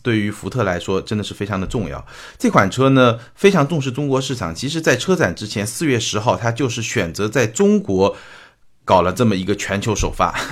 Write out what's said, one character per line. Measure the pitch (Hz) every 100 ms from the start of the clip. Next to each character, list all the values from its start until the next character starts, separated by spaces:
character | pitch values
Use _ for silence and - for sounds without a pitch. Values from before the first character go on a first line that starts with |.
对 | 123 110
于 | 104
福 | 101 95
特 | 127
来 | 98 87
说 | - 95
真 | - 107
的 |
是 | 98
非 | -
常 | 101 95
的 | 90
重 | - 82
要。 | 67 - - - -
这 | 233
款 | 160 98
车 | 120 135
呢， | 135 123 113 -
非 | - 196
常 | 185 143
重 | 165
视 | 135
中 | 120 147
国 | 135
市 | 135 127
场， | 82
其 | 82 -
实 | 160
在 | 160 127
车 | - 175
展 | 104 82
之 | 104
前， | 110 104
四 | - 160
月 | 117
十 | - 104
号， | 113 92
它 | 117
就 | 117 131
是 | 117
选 | 117 113 87
择 | 80 107
在 | 135 117
中 | - 202 208
国 | - 92 95 - - - - _ _ _ -
搞 | 92
了 | 87
这 | 92 117
么 | 92
一 |
个 | 92 98
全 | - 98
球 | 113
首 | 98 -
发， | - 87 - -